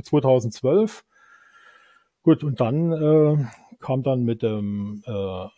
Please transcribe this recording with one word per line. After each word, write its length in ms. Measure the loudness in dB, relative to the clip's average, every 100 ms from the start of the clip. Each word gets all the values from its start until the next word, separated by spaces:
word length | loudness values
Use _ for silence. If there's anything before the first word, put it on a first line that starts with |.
zweitausendzwölf. 1000 | -2 0 4 2 0 -4 0 2 0 -4 _ _ _ _ _ _ _ _ _ _ _ _
Gut, 220 | 2 2
und 180 | 0 -2
dann, 300 | -2 0 -2
äh, 460 | 0 2 4 4 2 -2 -8 _ -12
kam 240 | -4 -2
dann 200 | 0 0
mit 200 | -2 0
dem, 600 | -2 -2 -4 -6 -8 -10 -8
äh, 400 | -6 -6 -8 -12